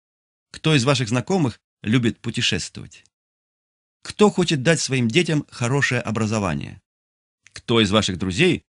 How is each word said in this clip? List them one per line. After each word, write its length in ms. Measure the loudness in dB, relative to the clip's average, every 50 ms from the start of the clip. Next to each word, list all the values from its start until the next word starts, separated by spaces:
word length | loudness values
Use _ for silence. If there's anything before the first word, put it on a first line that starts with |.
| _ _ _ _ _ _ _ _ _ _
Кто 240 | -20 -6 0 2 2
из 120 | 4 4
ваших 240 | 2 0 0 0 -2
знакомых 500 | -2 -2 -2 0 0 0 0 -2 -4 -8 _ _ _ _ -4
любит 340 | 0 0 0 0 0 -4
путешествовать? 880 | -4 -10 -8 -6 -4 -2 -2 -2 -2 -4 -8 -12 -16 -18 -18 -20 -20 _ _ _ _ _ _ _ _ _ _ _ _ _ _ _ _ _ _ _ _
Кто 300 | -16 -14 2 2 4 4
хочет 320 | 4 2 0 0 0 0 2
дать 160 | 2 2 2
своим 280 | 0 -2 0 0 0
детям 380 | 2 2 2 2 2 0 -2 -4 -6
хорошее 500 | -6 -4 -2 0 0 0 0 0 0 -2
образование? 800 | -2 -4 -2 -2 -2 0 0 0 0 -2 -2 -4 -6 -10 -14 -18 _ _ _ _ _ _ _ _ _ _ _ _ _ -20 _
Кто 260 | -16 -4 0 2 4
из 120 | 4 4
ваших 260 | 4 2 2 0 -4
друзей 460 | -4 -4 -4 0 2 2 2 2 0 -4